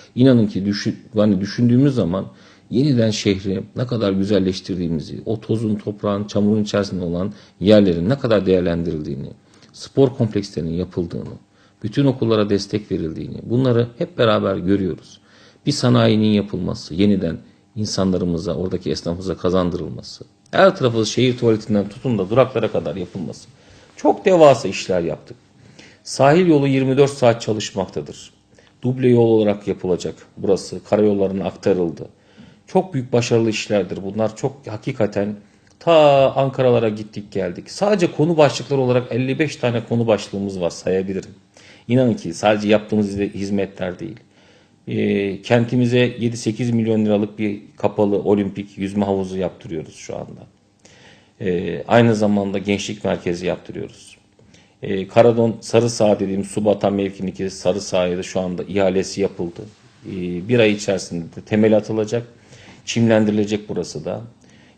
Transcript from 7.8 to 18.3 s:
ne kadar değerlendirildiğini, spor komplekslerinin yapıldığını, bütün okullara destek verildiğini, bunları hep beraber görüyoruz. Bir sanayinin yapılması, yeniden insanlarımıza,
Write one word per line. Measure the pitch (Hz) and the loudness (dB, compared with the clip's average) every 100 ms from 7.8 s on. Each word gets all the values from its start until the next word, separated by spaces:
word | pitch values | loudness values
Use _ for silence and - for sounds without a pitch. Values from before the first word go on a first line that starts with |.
| 98 85 87 | 6 2 0
ne | 139 | -2
kadar | 120 104 95 | 0 0 2
değerlendirildiğini, | 92 90 85 85 80 76 69 67 - _ _ _ | 2 2 -2 -4 -6 -6 -10 -12 -16 _ _ _
spor | - - - 135 | -20 -6 2 2
komplekslerinin | - 113 104 98 - 82 | 2 -2 -2 -6 -6 -4
yapıldığını, | 85 92 - 85 57 60 - _ _ _ _ | -4 -4 -6 -6 -8 -12 -16 _ _ _ _
bütün | 113 139 139 | -6 0 0
okullara | 123 113 107 104 | 2 0 2 2
destek | 101 - 104 - | 0 -2 -8 -4
verildiğini, | 90 80 80 - - | -6 -4 -8 -10 -12
bunları | - 120 131 117 117 - | -4 0 2 2 0 -4
hep | 170 - | -8 0
beraber | 117 107 101 98 | 2 2 0 -2
görüyoruz. | 90 98 92 73 - - _ _ - _ - | 0 0 0 -6 -14 -20 _ _ -20 _ -4
Bir | |
sanayinin | 143 123 123 113 110 107 | 0 2 4 4 4 4
yapılması, | 104 101 92 87 85 - | 2 0 -6 -6 -8 -8
yeniden | 82 104 98 85 80 - _ _ 110 | 0 2 4 0 -6 -12 _ _ -8
insanlarımıza, | 104 - 95 90 90 | -6 -2 0 0 -2